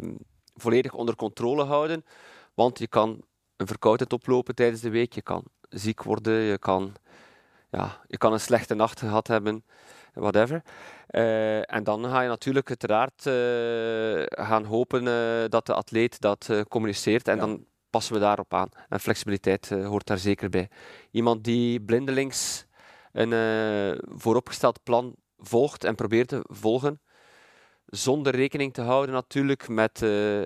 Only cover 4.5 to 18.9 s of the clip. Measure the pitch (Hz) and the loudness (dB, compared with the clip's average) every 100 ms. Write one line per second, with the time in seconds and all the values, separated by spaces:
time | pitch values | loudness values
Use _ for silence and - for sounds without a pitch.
4.5 | 117 120 113 117 110 120 - - 90 - | 0 0 0 -2 -2 -2 -4 -6 -8 -8
5.5 | _ - 113 107 - 107 107 110 110 107 | _ -18 -6 -6 -4 -2 -2 2 2 2
6.5 | 98 98 95 95 101 _ - - _ _ | 0 0 0 0 -10 _ -20 -20 _ _
7.5 | _ _ 95 98 - - - 113 110 - | _ _ -6 -6 -8 -14 0 0 0 2
8.5 | 120 - 107 110 - 113 107 - 110 104 | 0 0 0 0 -2 -2 -2 0 0 0
9.5 | 110 - _ - - - - 104 104 120 | -6 -10 _ -20 -20 -20 -4 0 2 2
10.5 | 160 - - - - - - 113 110 110 | -2 -10 -20 -20 -20 -6 0 0 0 0
11.5 | 107 - 110 107 107 123 131 127 113 131 | -2 -4 -4 -2 -2 -2 0 0 -2 -2
12.5 | 135 - 123 107 107 131 - 139 127 123 | -2 -2 -4 0 2 0 -2 -2 0 0
13.5 | 120 117 117 113 113 110 90 - - 101 | 0 -2 -2 -2 -2 -2 -2 -2 -6 0
14.5 | 110 107 113 123 127 123 120 117 117 113 | 0 2 0 0 0 0 0 0 0 0
15.5 | 113 - - - 113 120 - 104 101 - | 0 2 -2 0 0 0 2 0 0 -2
16.5 | 107 107 113 110 101 - 113 - 107 107 | -2 0 -2 -2 -2 2 2 2 0 -2
17.5 | 107 - _ _ 113 - 107 104 104 95 | -6 -12 _ _ -4 -2 2 2 2 0
18.5 | 90 92 - - | -2 -2 -8 -8